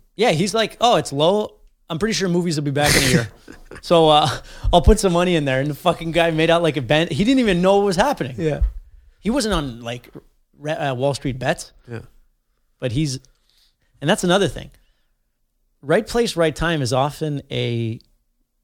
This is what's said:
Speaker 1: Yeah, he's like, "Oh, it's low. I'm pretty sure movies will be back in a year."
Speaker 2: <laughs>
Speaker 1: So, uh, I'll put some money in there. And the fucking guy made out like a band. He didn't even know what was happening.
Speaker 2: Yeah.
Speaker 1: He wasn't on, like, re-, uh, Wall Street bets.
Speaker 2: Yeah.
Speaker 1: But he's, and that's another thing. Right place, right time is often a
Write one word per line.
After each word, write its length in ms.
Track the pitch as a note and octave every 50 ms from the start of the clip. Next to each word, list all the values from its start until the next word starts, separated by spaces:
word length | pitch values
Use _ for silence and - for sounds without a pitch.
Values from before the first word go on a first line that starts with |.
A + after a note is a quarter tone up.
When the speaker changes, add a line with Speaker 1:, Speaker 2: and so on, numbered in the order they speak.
| - _ _
Speaker 1:
Yeah, 160 | - G3+ B3
he's 220 | F3+ D3 F3+ G#3 F3
like, 240 | A3+ A3 - - -
"Oh, 160 | - A#3+ A#3 E3+
it's 140 | D3 -
low. 440 | C#3+ C#3 D3+ E3+ G3 G#3 G#3 - - _ - - _ _ _ -
I'm 100 | E3+ D#3
pretty 140 | G3 A3+ G#3+
sure 160 | D3+ F#3 F#3
movies 260 | E3+ F3 F3 F3 D#3+ D3
will 60 | D3
be 60 | C#3+
back 240 | C#3 C#3+ D3 C#3+ C#3+
in 80 | D3+ C#3
a 40 | C3
year." 240 | B2+ D#3 A#2+ G#2 -
Speaker 2:
<laughs> 60 | - - - - - - - - -
Speaker 1:
So, 280 | - - F3 E3+ D#3+ D#3
uh, 180 | D3+ D3+ D#3 D3 A2 - - - - - - - -
I'll 80 | F3
put 160 | E3 G#3+ G#3+ -
some 120 | - G3 E3+
money 220 | E3+ F3+ F3+ F3+
in 80 | D#3+ D3
there. 140 | C#3 C3 C3
And 100 | C3+ D3+
the 60 | D3
fucking 360 | - - F3 E3 - E3 E3
guy 200 | D#3 E3+ E3 E3+
made 180 | D#3+ D#3 D#3+ E3
out 140 | E3 E3+ F3
like 140 | D#3+ C3+ D3+
a 40 |
band. 300 | C3 G#2+ D3 D3+ E3 F#3
He 120 | D#3 C3 G3+
didn't 140 | A3 C#4 C4
even 200 | B3 G#3+ F#3+ F3
know 160 | F3+ F#3+ G3 G3+
what 80 | G3+
was 100 | G3+ F#3+ D#3+
happening. 380 | G#3+ C#4+ C#4 - D3+ B2 C3 F#3+
Speaker 2:
Yeah. 240 | E3+ D#3 C#3+ C#3+ - - - - - - - - - - _ _
Speaker 1:
He 100 | - F#3+
wasn't 240 | A#3 D4 B3 A3 G3
on, 280 | E3 D3 C3+ A2+ A#2
like, 280 | A#2+ A#2 A#2+ B2 - - - D3 - _ _ _ _ _ _ C3+
re-, 140 | C#3+ D3
uh, 240 | D#3+ - D3+ C#3+ C3
Wall 180 | A#2+ B2+ C#3+ C#3
Street 240 | - - D3+ A#2+ C3
bets. 360 | B2 C3+ E3+ - - - - - _ -
Speaker 2:
Yeah. 120 | A#2+ A2+ B2 - - _ _ _ _ _ _ _ _ _ _ _ _ _
Speaker 1:
But 140 | - C3 G#2+
he's, 260 | C3 D#3+ D3 B2+ C3 - _ _ _ _ _ _ _ _ _ _ _ _ _ _ _
and 80 | - D3
that's 140 | G3 G#3+ -
another 240 | F3+ F3 G3+ G3 D3
thing. 240 | - - - - - _ _ _ _ _ _ _ _ _ _ _ _ _ _ _ _ _ _ _ _ _
Right 260 | - C3+ D#3 G3+ A3+ -
place, 280 | - A#3+ A#3+ G#3+ - E3+
right 180 | E3 D#3+ C3+
time 260 | - D#3+ E3 E3+ D#3
is 100 | C3+ A2 B2+
often 480 | C3+ C3+ D3 C3+ - D#3 D#3 D3 C#3 - -
a 480 | C#3 B2 B2 A#2+ A#2+ A#2 A#2 A2+ A2 B2+ - _ _ _ _ _ _ _ _ _ _ _